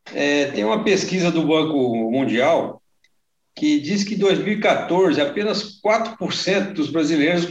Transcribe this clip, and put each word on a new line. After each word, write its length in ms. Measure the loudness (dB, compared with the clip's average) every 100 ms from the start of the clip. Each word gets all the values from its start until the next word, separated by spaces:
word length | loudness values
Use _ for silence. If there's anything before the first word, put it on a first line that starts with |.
| -14
é, 340 | -4 0 0 0
tem 180 | 0
uma 180 | 0 0
pesquisa 460 | 2 0 0 0 0
do 160 | 0 2
Banco 640 | 2 2 0 0 0 -2
Mundial 720 | 0 0 0 2 2 0 -8 _ _ _ _ _ _ _
que 240 | -4 2 2
diz 220 | 0 -2
que 120 | -2
em 40 | 0
dois 200 | 2 2
mil 160 | 0
e 60 | 0
quatorze 600 | 0 0 0 2 2 2
apenas 580 | 0 -2 -2 -4 -6 -6
quatro 360 | 0 0 0 -6
por 160 | -6
cento 400 | -4 -2 0 -2
dos 160 | -4 -2
brasileiros 560 | 0 0 2 2 2 -2